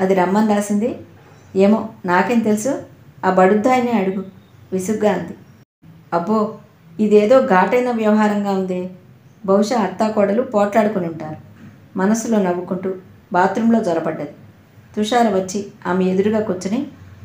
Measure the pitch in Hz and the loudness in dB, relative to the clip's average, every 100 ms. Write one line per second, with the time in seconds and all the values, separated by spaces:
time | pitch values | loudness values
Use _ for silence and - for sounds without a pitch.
0 | 190 190 180 196 220 202 202 208 240 - | 0 2 2 2 2 0 0 -2 -2 -6
1 | - - - - - 190 196 220 - - | -12 -20 -20 -20 -6 2 4 2 -2 -8
2 | 185 180 196 240 220 214 254 - - - | 0 0 2 0 2 0 -2 -4 -8 -20
3 | - - 185 185 185 214 254 254 240 226 | -20 -6 0 4 4 4 2 2 0 0
4 | 190 196 185 - - - - 185 185 208 | -2 -4 -8 -14 -20 -20 -10 -6 -4 -2
5 | 208 180 170 - - - _ _ - - | 0 -2 -4 -14 -20 -20 _ _ -20 -20
6 | - 170 170 220 208 - - _ - - | -6 -4 0 -2 -2 -6 -20 _ -16 -4
7 | 214 208 214 262 214 185 202 247 247 233 | 4 4 6 4 6 4 4 2 0 0
8 | 214 214 214 208 202 190 185 180 180 - | 2 2 2 0 -2 -2 -4 -6 -8 -12
9 | - - - _ 190 196 214 247 190 - | -20 -20 -20 _ 0 2 2 0 -2 -2
10 | 220 214 196 214 262 208 202 226 - 196 | -2 0 0 0 0 0 0 2 0 0
11 | 170 160 156 156 - - - - - - | -6 -8 -12 -14 -16 -20 -20 -20 -14 -4
12 | 190 226 240 220 185 175 180 185 190 190 | -2 0 -2 0 0 -2 -6 -6 -6 -10
13 | - - - 175 190 214 226 226 185 165 | -14 -20 -6 0 0 0 0 2 0 -2
14 | 165 - 143 - - - _ - - - | -4 -6 -10 -14 -20 -20 _ -20 -12 -6
15 | 214 240 233 190 185 208 - - 180 185 | -2 2 2 0 -2 -6 -10 -10 -4 0
16 | 185 185 208 220 214 185 190 233 302 - | 0 2 0 0 -2 -6 -4 -6 -6 -12
17 | - - | -20 -20